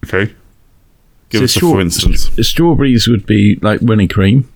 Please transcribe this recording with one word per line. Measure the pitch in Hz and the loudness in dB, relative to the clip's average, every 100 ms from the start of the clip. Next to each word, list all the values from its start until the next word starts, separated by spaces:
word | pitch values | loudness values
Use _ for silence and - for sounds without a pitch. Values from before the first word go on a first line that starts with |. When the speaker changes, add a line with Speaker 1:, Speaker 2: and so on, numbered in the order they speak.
| - | -4
Speaker 1:
Okay. | 92 101 - _ _ _ _ _ _ _ _ _ | -4 -4 -8 _ _ _ _ _ _ _ _ _
Give | 110 | -2
Speaker 2:
So | 127 | -2
Speaker 1:
us | - | 0
a | |
Speaker 2:
straw-, | 175 | 0
Speaker 1:
for | 107 | 0
instance. | 90 - - - - | -2 -2 0 2 2
Speaker 2:
st-, | - 117 | 2 -2
strawberries | - 170 143 139 120 117 | 0 0 2 2 0 0
would | 117 - | -2 0
be, | 104 101 98 | 0 2 0
like, | 104 107 | -2 -2
runny | 117 110 95 | 0 0 0
cream. | - 98 120 131 | 0 0 0 -2